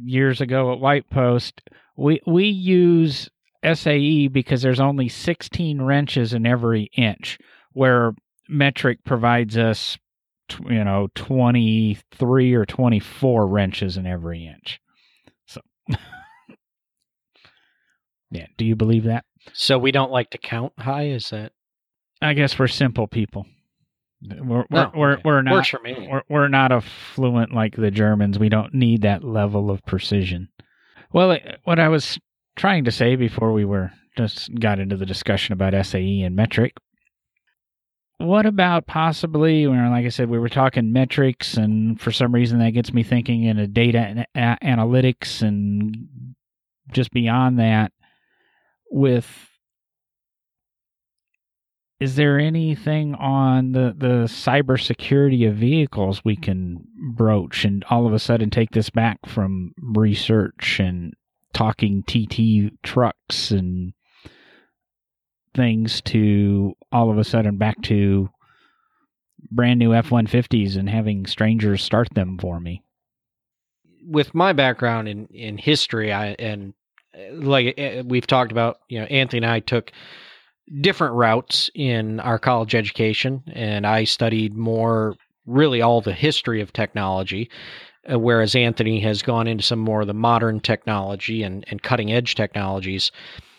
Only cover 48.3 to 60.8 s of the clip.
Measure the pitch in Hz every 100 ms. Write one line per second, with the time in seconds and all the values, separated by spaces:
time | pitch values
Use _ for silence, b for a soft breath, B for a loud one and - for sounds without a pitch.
48.3 | _ _ _ _ _ _ 139 135 120 -
49.3 | - - _ _ _ _ _ _ _ _
50.3 | _ _ _ _ _ _ _ _ _ _
51.3 | _ _ _ _ _ _ - 135 131 147
52.3 | 143 151 165 160 143 156 156 151 139 139
53.3 | 135 135 131 131 127 123 143 127 123 117
54.3 | - - 135 131 131 - 123 - 139 143
55.3 | 127 113 104 120 160 143 110 95 95 110
56.3 | 101 - 92 90 87 - - 143 117 110
57.3 | 104 87 - 104 98 - 120 117 107 -
58.3 | 117 107 117 113 113 101 117 113 101 -
59.3 | 117 98 92 90 - 123 107 110 104 -
60.3 | 110 98 - - -